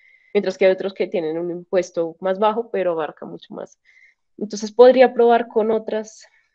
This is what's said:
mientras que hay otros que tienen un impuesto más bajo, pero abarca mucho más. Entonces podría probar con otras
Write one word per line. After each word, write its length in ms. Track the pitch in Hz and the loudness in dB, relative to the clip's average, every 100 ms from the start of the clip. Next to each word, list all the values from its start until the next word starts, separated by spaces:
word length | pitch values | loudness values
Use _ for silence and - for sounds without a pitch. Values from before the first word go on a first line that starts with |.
| _ _ _ | _ _ _
mientras 240 | 208 190 185 | -4 -2 2
que 80 | 190 | 2
hay 60 | |
otros 220 | 185 190 | 2 -2
que 120 | 196 185 | -6 -6
tienen 320 | 190 156 165 | -4 -4 -4
un 140 | 175 | -6
impuesto 640 | 175 175 190 180 - 165 160 | -8 -4 -2 -2 -4 -6 -6
más 220 | 190 190 | -6 0
bajo, 300 | 214 214 233 | 0 -2 -6
pero 200 | 196 180 | -4 -2
abarca 320 | 165 151 - | -2 -6 -10
mucho 300 | - 170 - | -16 -18 -16
más. 240 | - - _ _ _ _ _ _ - | -16 -16 _ _ _ _ _ _ -14
Entonces 340 | 208 208 214 | -12 -10 -4
podría 440 | - 247 254 247 | 6 6 8 4
probar 340 | 254 233 233 240 | 4 2 2 0
con 240 | 233 214 | -4 -2
otras 520 | 220 214 214 214 - - _ _ | -2 -4 -8 -10 -18 -20 _ _